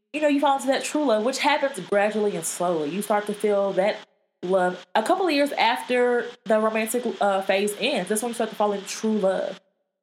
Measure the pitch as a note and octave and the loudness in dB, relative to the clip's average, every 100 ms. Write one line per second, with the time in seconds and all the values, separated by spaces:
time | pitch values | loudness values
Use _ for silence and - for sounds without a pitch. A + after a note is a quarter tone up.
0 | _ D4 D4+ C#4+ D4 C4+ B3+ C4+ - D4+ | _ 0 2 4 2 2 2 0 0 0
1 | C#4+ G#3+ A3 C4 D4 D4 C#4 C4+ E3+ G3+ | 2 2 2 0 2 2 0 -4 -2 2
2 | G#3 G#3+ G#3 F3+ D#3+ - F3+ E3+ D3 F3+ | 2 2 0 -2 -6 -2 0 0 -2 -4
3 | G3+ G#3 G#3 G#3 G#3 G3+ G3 F#3 F#3 C#3+ | 0 -2 -2 -2 0 2 0 2 0 0
4 | - _ _ - F3+ F#3+ F3+ F3+ - - | -8 _ _ -10 0 2 2 -2 -2 -2
5 | A3 F#4 F#4 C#4+ C#4+ - A3 B3+ - B3 | 2 2 2 2 2 2 0 0 0 0
6 | B3 A#3+ - - F#3+ A3 A3 A3 A3 A#3+ | 2 0 -2 -8 0 2 2 0 -2 -2
7 | A#3 - G3+ G3 F#3+ G3 G3+ - A3 C4+ | -4 -2 0 0 0 0 0 -2 -2 -2
8 | F3+ G#3+ A#3+ A#3 A3 G#3 G#3 G3+ F#3+ - | -2 -2 -4 -4 -4 0 0 0 -6 -4
9 | A3 G#3+ F#3+ F#3 - - _ _ _ _ | -2 2 2 0 -4 -8 _ _ _ _